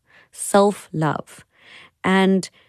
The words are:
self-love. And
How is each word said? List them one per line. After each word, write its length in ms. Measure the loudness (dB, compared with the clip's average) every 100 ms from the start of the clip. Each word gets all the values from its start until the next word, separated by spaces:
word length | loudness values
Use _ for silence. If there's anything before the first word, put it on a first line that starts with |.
| _ _ _
self-love. 1120 | -16 -2 2 2 -2 -8 -6 -4 -6 -10 -20 -20 _ -20 -20 -20 _
And 460 | -2 2 2 0 -2 _